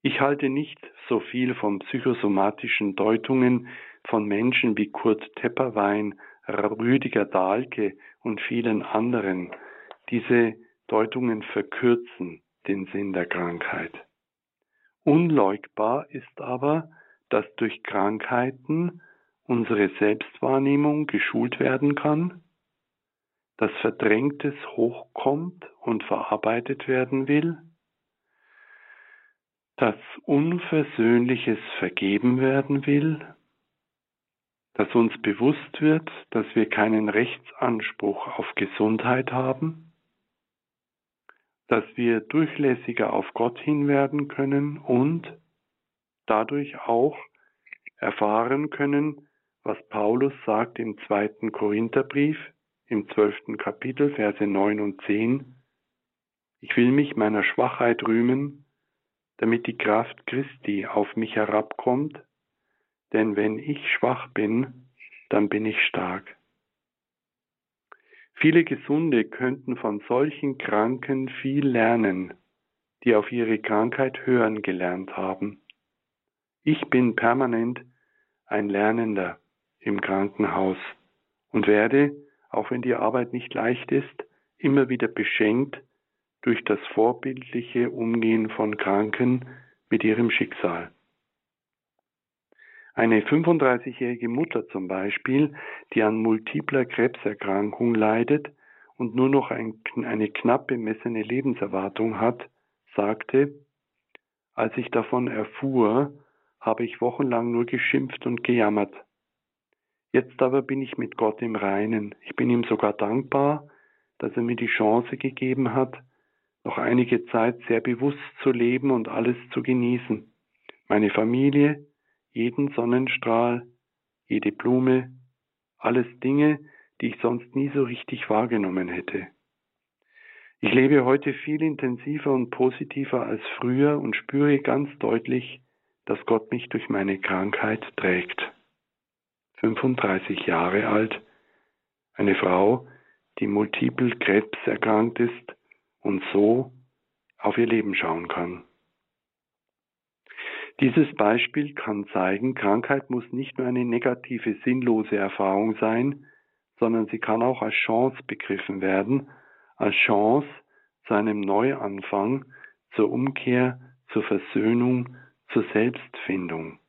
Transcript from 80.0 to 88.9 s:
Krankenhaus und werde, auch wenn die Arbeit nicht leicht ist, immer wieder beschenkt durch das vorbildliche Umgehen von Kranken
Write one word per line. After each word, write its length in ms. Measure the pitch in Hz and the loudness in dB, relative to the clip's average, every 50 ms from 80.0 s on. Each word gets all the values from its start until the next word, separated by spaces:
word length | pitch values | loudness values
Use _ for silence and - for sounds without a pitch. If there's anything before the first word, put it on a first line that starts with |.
Krankenhaus 760 | - - 95 98 98 101 - - 107 95 82 90 95 95 92 - - - - _ _ _ _ _ _ _ _ _ _ _ | -2 -2 0 0 -2 -2 0 -2 -2 0 0 0 0 0 -2 -4 -8 -16 -16 _ _ _ _ _ _ _ _ _ _ _
und 160 | - 110 101 | -2 2 4
werde, 480 | 104 104 104 107 110 131 139 147 143 143 143 - _ _ _ _ _ | 4 6 4 4 4 4 4 4 4 0 -8 -18 _ _ _ _ _
auch 200 | - 113 107 - | -6 -4 -4 -2
wenn 100 | 123 123 | -4 -2
die 140 | 123 123 117 | 0 -2 0
Arbeit 360 | 113 104 110 120 127 120 120 | 2 0 0 0 0 -2 -2
nicht 220 | 127 123 - - - | -6 -10 -10 -6 -6
leicht 380 | - 110 117 127 127 - - | -2 -2 -2 -2 -2 -2 0
ist, 340 | 135 139 139 - _ - - _ _ _ _ _ _ | 0 0 0 -2 _ -18 -18 _ _ _ _ _ _
immer 320 | _ - 135 139 139 135 120 | _ 0 4 4 4 4 4
wieder 180 | 131 113 123 | 2 -2 -2
beschenkt 760 | 110 - - 104 - - - 110 107 110 123 139 139 - - - _ _ _ _ _ _ _ _ _ _ _ | -2 -2 -2 -2 -2 0 2 2 4 4 2 0 -2 -6 -18 -20 _ _ _ _ _ _ _ _ _ _ _
durch 220 | - 127 117 - - | 0 0 0 0 0
das 160 | - 104 - - - - | -2 -2 -2 -2 -4 2
vorbildliche 960 | - 110 120 123 - - 135 131 131 127 - - 123 120 - - 123 120 117 | 4 4 4 2 0 -6 -8 -8 -8 -12 -6 -6 -6 -6 -2 0 0 0 0
Umgehen 580 | - 120 117 113 117 117 113 113 113 110 110 107 | -2 -4 -2 0 0 2 2 4 2 2 0 -2
von 280 | - - 110 107 107 | -2 -2 -2 -2 -2
Kranken 680 | - - 95 | -4 -2 0